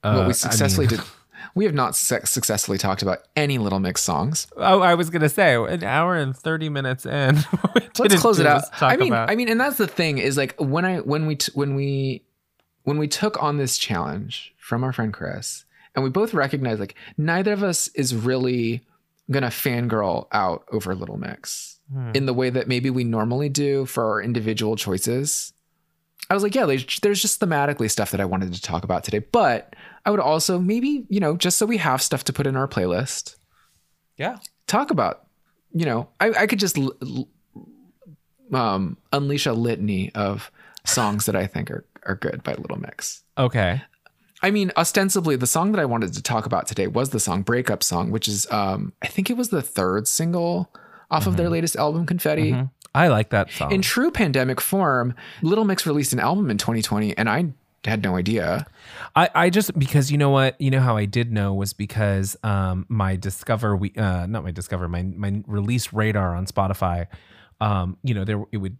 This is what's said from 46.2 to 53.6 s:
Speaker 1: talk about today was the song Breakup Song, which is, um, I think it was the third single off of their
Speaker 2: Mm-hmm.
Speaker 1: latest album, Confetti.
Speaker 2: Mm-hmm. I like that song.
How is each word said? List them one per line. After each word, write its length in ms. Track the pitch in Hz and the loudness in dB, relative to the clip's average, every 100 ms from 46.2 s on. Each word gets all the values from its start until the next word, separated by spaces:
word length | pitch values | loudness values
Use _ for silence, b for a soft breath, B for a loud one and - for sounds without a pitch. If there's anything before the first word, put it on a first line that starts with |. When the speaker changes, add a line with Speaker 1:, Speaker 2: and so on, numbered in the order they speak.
Speaker 1:
talk 240 | - 113 110 | -2 -2 0
about 200 | 95 - | -2 -2
today 180 | 107 98 | -2 0
was 240 | 113 139 | 0 0
the 80 | 117 | 0
song 220 | - 90 | 0 -2
Breakup 400 | 98 120 127 101 | 0 0 0 -2
Song, 300 | - 87 110 | 0 0 0
which 160 | 107 - | -2 -2
is, 220 | 101 - | -2 -2
um, 400 | 107 98 95 98 - | 0 0 -2 -4 -8
I 60 | - | -6
think 200 | - 190 | -4 -2
it 80 | 240 | -2
was 120 | 233 | 0
the 100 | 170 | -2
third 460 | 123 - 92 98 - | -2 -2 0 0 0
single 640 | - 165 175 170 175 180 B B B B | -2 0 0 0 -2 -4 B B B B
off 160 | 160 190 | 0 2
of 100 | 180 | 2
their 100 | 175 | 0
Speaker 2:
Mm-hmm. 60 | |
Speaker 1:
latest 200 | 170 165 - | 0 -2 0
album, 300 | 151 160 170 | 0 0 0
Confetti. 460 | 180 151 151 156 | 0 0 2 2
Speaker 2:
Mm-hmm. 140 | 123 131 _ - | 2 -2 _ -4
I 140 | 135 170 | 2 4
like 220 | 110 110 | 4 2
that 200 | 110 - | 0 0
song. 200 | - | -4